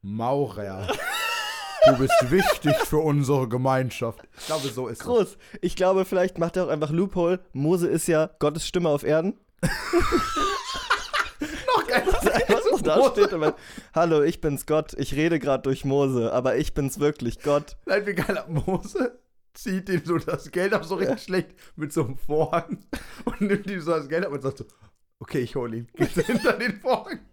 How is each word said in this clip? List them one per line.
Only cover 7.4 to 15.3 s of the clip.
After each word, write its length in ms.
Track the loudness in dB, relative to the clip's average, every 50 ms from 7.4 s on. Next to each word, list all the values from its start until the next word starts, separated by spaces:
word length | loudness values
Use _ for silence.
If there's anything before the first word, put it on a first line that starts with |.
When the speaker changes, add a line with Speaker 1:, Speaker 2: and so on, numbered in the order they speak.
| -4 _ -4
Speaker 2:
Mose 340 | -2 2 2 2 2 2
ist 200 | 0 0 0 2
ja 240 | 2 2 2 2 0 -2 _
Gottes 280 | -2 0 0 -2 -8
Stimme 220 | -2 -2 0 2 2
auf 140 | 0 0 2
Erden. 360 | 2 2 2 2 0 -4 _ _ _ _ _
<laughs> 80 | -4 -4 -4 -4 -4 0 2 2 2 2 2 0 0 0 -2 -2 -2 -2 -2 -4 -6 -8 -8 -8 -2 -2 -2 -4 -2 -4 -4 -4 -4 -4 -6 -8 -8 -8 -8 -6 -2 0 0
Speaker 1:
Noch 120 | 0 2
geiler. 180 | 2 0 0 4 2
Speaker 2:
Dass 140 | 2 2 2
er 100 | 2 2
einfach 260 | 2 4 4 2 4 4 2
so 60 | 2 2
da 180 | 2 4 6
Speaker 1:
Mose. 140 | 6 6 6
Speaker 2:
steht 220 | 6 4 2 4 4
und 60 | 2
meint, 140 | 0 0 0 -2 -16 -20 -20 -20 -20 -4 2
„Hallo, 280 | 2 4 4 6 4 4
ich 180 | 2 2 0
bin's 240 | -2 -2 -2 -2 -2
Gott. 280 | 0 0 0 0 -2 -8
Ich 160 | -6 -4 -2 0
rede 240 | 2 2 2